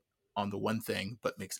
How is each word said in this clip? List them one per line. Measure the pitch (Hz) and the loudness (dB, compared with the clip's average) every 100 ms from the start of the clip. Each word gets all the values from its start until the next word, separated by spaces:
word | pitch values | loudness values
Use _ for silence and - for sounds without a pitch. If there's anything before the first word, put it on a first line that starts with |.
| _ _ _ | _ _ _
on | 101 101 | -2 0
the | 101 | 2
one | 104 110 | 2 2
thing, | 110 104 98 120 | 2 0 -2 -2
but | - - | -2 -2
makes | - - | -6 -4